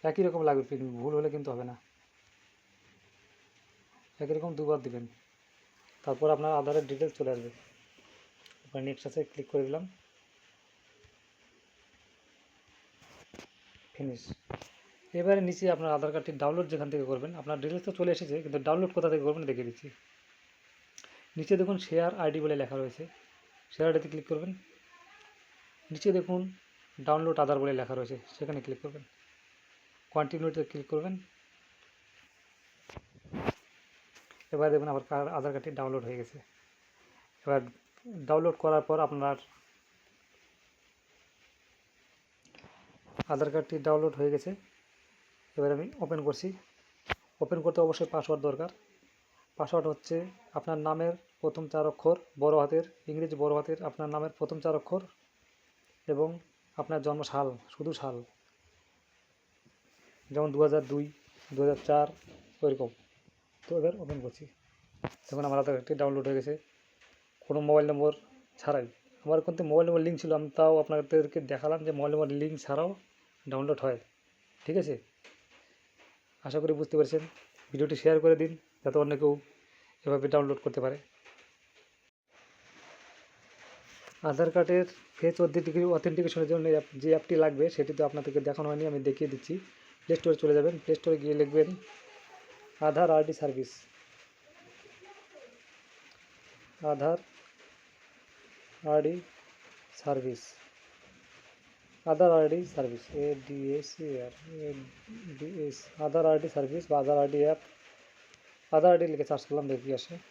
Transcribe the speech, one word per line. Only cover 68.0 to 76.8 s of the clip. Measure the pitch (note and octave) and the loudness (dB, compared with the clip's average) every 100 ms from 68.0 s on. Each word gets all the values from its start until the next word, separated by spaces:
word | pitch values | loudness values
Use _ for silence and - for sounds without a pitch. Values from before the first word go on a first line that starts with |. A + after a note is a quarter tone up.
| D3 D3+ - - _ - | 2 0 -16 -20 _ -8
ছাড়াই। | - C#3 A#2+ - _ _ D3 | -2 -2 -2 -14 _ _ 0
আমার | D#3+ D#3+ | 2 2
কিন্তু | E3 D#3+ | -4 2
মোবাইল | D#3 E3+ | 4 6
নম্বর | E3+ D#3+ | 4 2
লিংক | D#3+ | -2
ছিল, | E3 D#3 | 0 -2
আমি | D3+ C#3 | 0 4
তাও | D#3+ D#3 | 6 6
আপনাদেরকে | D3+ D3+ C#3+ D#3+ D3 E3 C3+ | 4 0 4 2 4 -2 -4
দেখালাম | C#3 D3+ D#3+ D#3 | -4 -2 -2 -2
যে | D3 | -2
মোবাইল | C#3+ | 0
নম্বর | D3+ D3+ C#3+ | 0 0 -2
লিংক | D3+ D3+ - | -4 -6 -4
ছাড়াও | C#3+ F3 G3 _ _ _ _ - | -2 -2 -6 _ _ _ _ -8
ডাউনলোড | C3 C#3+ C#3+ C3+ | -4 -2 -2 -2
হয়, | A#2 - _ _ _ _ _ - | -4 -10 _ _ _ _ _ -4
ঠিক | F3 | -2
আছে? | D3 A#2+ _ _ - _ _ - _ _ _ _ - _ _ _ C#3 | -2 -6 _ _ -20 _ _ -20 _ _ _ _ -20 _ _ _ -6
আশা | D3 | -2
করি | D#3 | 0
বুঝতে | D3+ | 0